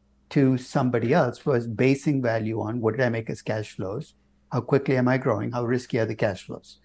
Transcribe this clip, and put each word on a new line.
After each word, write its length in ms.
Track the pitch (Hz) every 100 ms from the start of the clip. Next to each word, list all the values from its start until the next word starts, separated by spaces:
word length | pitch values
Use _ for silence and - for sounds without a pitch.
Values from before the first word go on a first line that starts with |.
| _ _ _
to 260 | 151 135 127
somebody 560 | - 151 127 120 117
else 320 | 165 127 117 -
was 220 | 123 117
basing 540 | 104 127 139 156 135
value 380 | 120 113 110 110
on 220 | 104 120
what 160 | 110 110
did 80 | 123
I 40 |
make 200 | 113 113
as 120 | -
cash 360 | - 107 107 -
flows, 360 | 95 110 156 _ _ _ _
how 80 | 127
quickly 380 | 110 139 - 131
am 100 | 123
I 100 | 131
growing, 340 | 131 107 117
how 120 | 120
risky 360 | 120 123 - 123
are 60 | 110
the 100 | 110
cash 300 | 113 92 -
flows. 340 | - - -